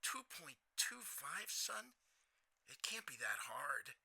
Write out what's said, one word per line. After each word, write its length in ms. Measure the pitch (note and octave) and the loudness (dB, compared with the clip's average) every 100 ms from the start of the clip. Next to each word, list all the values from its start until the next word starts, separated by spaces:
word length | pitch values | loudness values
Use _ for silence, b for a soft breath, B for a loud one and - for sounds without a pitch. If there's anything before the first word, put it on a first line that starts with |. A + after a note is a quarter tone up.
Two 220 | - C4 B3+ - | 2 0 -4 -10
point 180 | D#3+ B2+ _ - | -10 -12 _ 4
two 240 | - B2 | 4 4
five, 480 | B2 - C#3 - A3 | -4 -4 -2 -2 0
son? 440 | - - G#3+ B3 - b b b b b _ - | 2 2 2 -4 -14 b b b b b _ -18
It 120 | - | 0
can't 220 | - A3+ | 0 0
be 100 | - - | -4 -2
that 200 | A2 G#2+ - | 0 0 0
hard. 460 | A#2 C#3 C3 - - | -2 0 0 -2 -12